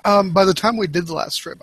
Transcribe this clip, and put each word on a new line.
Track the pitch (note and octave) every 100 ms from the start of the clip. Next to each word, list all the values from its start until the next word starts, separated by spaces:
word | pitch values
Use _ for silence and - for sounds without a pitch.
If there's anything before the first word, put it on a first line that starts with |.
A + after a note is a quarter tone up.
| G#3
um, | G3+ G3
by | F3 F#3+
the |
time | F3 A3 A3+
we | F#3
did | D#3+ E3+
the |
last | D#3 -
strip, | - - -